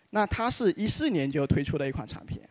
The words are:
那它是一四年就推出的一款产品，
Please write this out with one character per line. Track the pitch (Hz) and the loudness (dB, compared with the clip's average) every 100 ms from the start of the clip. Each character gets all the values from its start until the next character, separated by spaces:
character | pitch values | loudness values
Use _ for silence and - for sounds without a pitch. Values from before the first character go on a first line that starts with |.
| _ | _
那 | 208 202 | 0 2
它 | - 233 | 2 0
是 | - 226 | 2 2
一 | 170 202 | 2 0
四 | - 302 | 0 2
年 | 180 139 | 2 2
就 | 143 139 | 0 2
推 | - | 0
出 | 143 151 | 0 -2
的 | 139 | -2
一 | |
款 | 135 113 | -4 -8
产 | - - | -12 -10
品， | - - | -12 -12